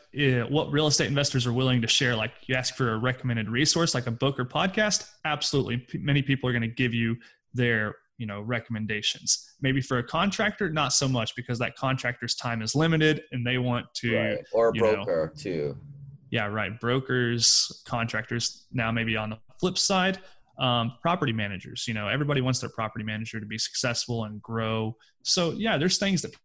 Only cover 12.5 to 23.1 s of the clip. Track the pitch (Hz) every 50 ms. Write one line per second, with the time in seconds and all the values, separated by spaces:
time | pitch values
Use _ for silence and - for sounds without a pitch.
12.5 | 117 113 110 110 - 143 156 165 160 156 156 156 - - - - - 127 117 120
13.5 | 127 127 123 123 120 123 127 - _ - - 120 110 110 110 107 - - - -
14.5 | - 113 117 113 110 107 113 107 107 101 101 98 87 80 80 78 - - - 101
15.5 | 87 78 73 71 69 - - - - - - - - - - - - 117 107 101
16.5 | 104 110 104 90 110 117 - 117 127 135 131 - 127 123 123 117 120 117 113 -
17.5 | - - - - - - - - 127 117 113 113 - 107 113 - - 117 - -
18.5 | - - - _ - 127 113 113 113 117 113 113 110 110 107 110 110 - - -
19.5 | - - - 185 185 - - - 196 185 180 190 190 - - - - - - _
20.5 | _ - 127 127 120 120 117 120 - - - 165 175 185 156 123 110 110 104 101
21.5 | 98 90 - 123 - - - - 113 107 104 101 110 143 147 143 143 131 127 131
22.5 | 127 127 - - - - 110 107 - - 107 110